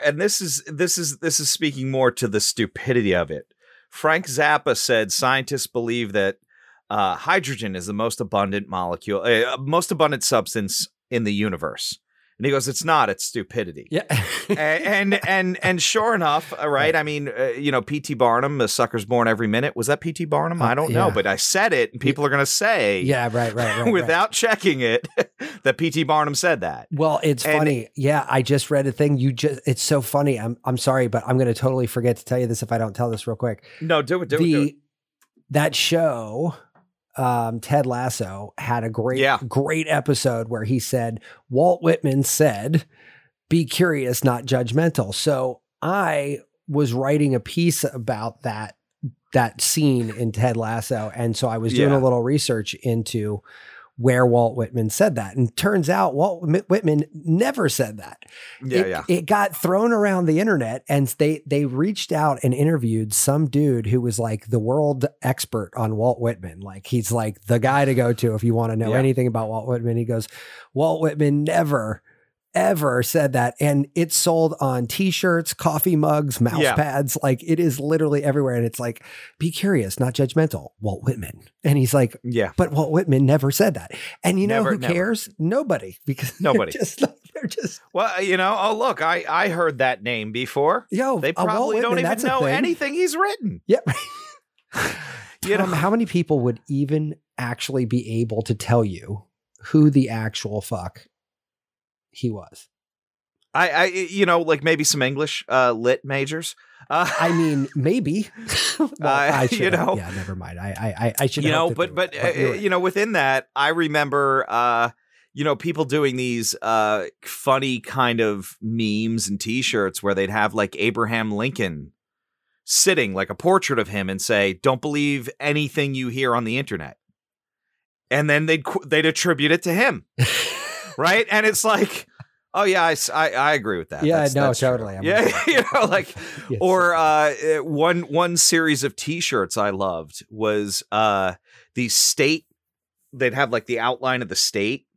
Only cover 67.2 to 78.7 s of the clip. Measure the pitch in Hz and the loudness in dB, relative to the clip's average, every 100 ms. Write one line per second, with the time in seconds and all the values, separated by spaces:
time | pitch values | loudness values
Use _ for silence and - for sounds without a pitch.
67.2 | 110 101 - 120 131 143 139 127 120 117 | -2 -8 0 2 2 2 2 2 2 2
68.2 | 120 107 117 113 113 113 113 120 135 127 | 0 0 0 2 0 0 0 2 2 2
69.2 | 123 113 110 110 113 123 117 117 117 117 | 0 0 -4 -6 -4 -4 -2 -2 -2 -4
70.2 | 110 - - - - 131 160 160 160 147 | -4 -12 -20 -20 -10 0 0 2 0 2
71.2 | 147 143 151 165 160 143 107 107 _ _ | 2 2 2 0 2 0 -2 -6 _ _
72.2 | _ _ _ - 190 180 147 123 120 170 | _ _ _ 0 2 2 2 2 2 2
73.2 | 143 127 120 - 147 143 139 - 170 - | 2 2 0 0 2 2 0 -2 0 0
74.2 | 175 165 160 - 139 127 120 - 190 170 | 2 2 2 2 -2 -2 -4 0 0 2
75.2 | 185 170 160 - 170 151 185 160 156 151 | 2 2 0 -2 -2 0 2 2 4 2
76.2 | 147 123 117 123 143 117 151 135 143 - | 0 0 0 2 2 2 2 0 -2 0
77.2 | 139 127 165 160 170 135 147 160 156 143 | 0 0 0 2 2 0 0 2 2 2
78.2 | 143 139 135 120 117 | 2 2 2 0 -2